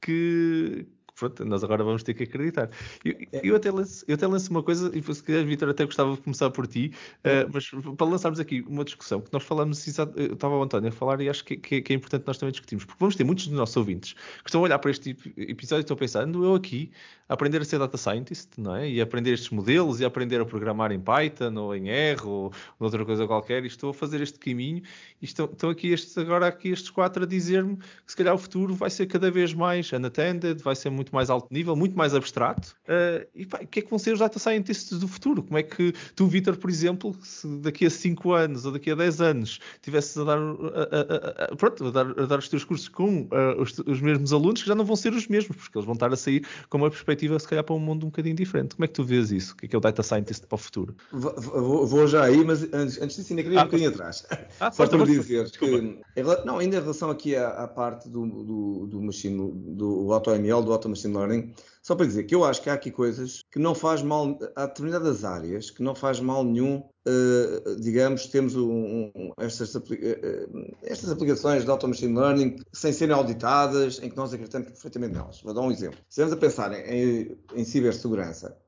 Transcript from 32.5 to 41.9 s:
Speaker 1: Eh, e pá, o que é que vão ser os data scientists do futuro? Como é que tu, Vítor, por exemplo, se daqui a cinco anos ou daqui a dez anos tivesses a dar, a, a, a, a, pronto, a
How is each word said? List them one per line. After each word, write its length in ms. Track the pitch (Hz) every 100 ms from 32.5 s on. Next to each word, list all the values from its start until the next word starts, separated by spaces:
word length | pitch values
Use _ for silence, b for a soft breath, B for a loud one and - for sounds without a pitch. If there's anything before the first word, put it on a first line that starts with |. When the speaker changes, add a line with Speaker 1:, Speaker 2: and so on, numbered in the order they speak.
| - - - -
Speaker 1:
Eh, 420 | 170 175 170 -
e 120 | - 190
pá, 140 | -
o 40 | 165
que 140 | -
é 20 |
que 80 | 208
vão 80 | 220
ser 140 | 190
os 60 | 220
data 200 | 220 220
scientists 600 | - 220 190 202 - 180
do 100 | 190
futuro? 340 | - 277 254
Como 160 | 185 156
é 40 |
que 300 | 156 - 175 170 B
tu, 120 | - 190
Vítor, 300 | 180 190 185
por 120 | 180
exemplo, 460 | 170 170 185 214 190
se 240 | - - 156 143
daqui 280 | 151 147 175
a 40 |
cinco 420 | 160 180 170 180
anos 340 | 175 160 131 131
ou 60 |
daqui 180 | 143 143
a 40 |
dez 260 | 156 175 156
anos 400 | 170 143 107 - B B
tivesses 340 | - 147 143 156
a 60 |
dar, 140 | 147 151
a, 40 |
a, 20 |
a, 1000 | 151 151 160 - 147 151 143 160 - - -
a, 40 | 143
pronto, 300 | 214 -
a 40 | 131